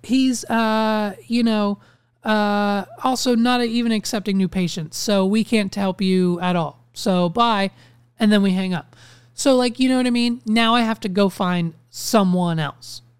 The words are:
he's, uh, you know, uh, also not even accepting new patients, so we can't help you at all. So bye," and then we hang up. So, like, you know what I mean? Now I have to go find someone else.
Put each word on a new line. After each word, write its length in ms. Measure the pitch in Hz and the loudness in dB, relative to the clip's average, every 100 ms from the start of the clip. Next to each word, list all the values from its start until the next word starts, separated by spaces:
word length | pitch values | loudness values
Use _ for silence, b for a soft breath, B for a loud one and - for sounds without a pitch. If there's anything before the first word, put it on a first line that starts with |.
he's, 400 | - 262 262 240 | 0 0 2 -2
uh, 680 | - 226 226 220 220 214 208 - - | -2 -2 0 0 0 -2 -4 -8 -4
you 160 | 233 | 0
know, 360 | 233 214 202 202 b b b _ | 2 0 -2 -4 b b b _
uh, 640 | - 214 208 202 202 202 196 - | -2 0 0 0 0 -2 -6 -6
also 320 | 262 254 262 | -4 -2 0
not 280 | 240 240 247 | 2 2 0
even 280 | 240 226 233 | 0 0 0
accepting 460 | 220 - 220 190 190 | -2 -2 -6 -2 0
new 100 | 185 | 0
patients, 480 | 190 180 - 156 - | 0 -4 -4 -10 -8
so 300 | - 202 190 | -2 0 2
we 160 | 214 | 0
can't 320 | 220 220 196 | 2 0 0
help 260 | 202 196 185 | -4 -4 -2
you 380 | 190 185 180 175 | 0 2 2 0
at 140 | 180 | -2
all. 240 | 180 151 - _ | -2 -4 -8 _
So 340 | - - 180 175 | -6 -2 0 0
bye," 440 | 180 233 208 196 b b b b _ | 2 2 2 -2 b b b b _
and 100 | 220 | 2
then 100 | 208 | 4
we 120 | 196 | 2
hang 200 | 185 190 | 0 -2
up. 220 | 175 - b b b b | -4 -8 b b b b
So, 220 | - 277 254 | -4 2 4
like, 240 | 247 233 | 2 0
you 80 | 262 | 0
know 80 | 254 | 2
what 100 | 247 | 2
I 40 | |
mean? 320 | 240 240 240 - | 0 0 -2 0
Now 300 | 220 226 240 | 2 4 2
I 60 | |
have 180 | 226 220 | 2 -2
to 80 | 214 | -4
go 200 | 185 196 | 2 0
find 460 | - 185 180 170 - _ | 0 -2 0 -2 -6 _
someone 720 | - - 226 190 180 175 160 | -12 0 2 4 2 0 -2
else. 420 | 147 - - - _ _ | -4 -8 -18 -20 _ _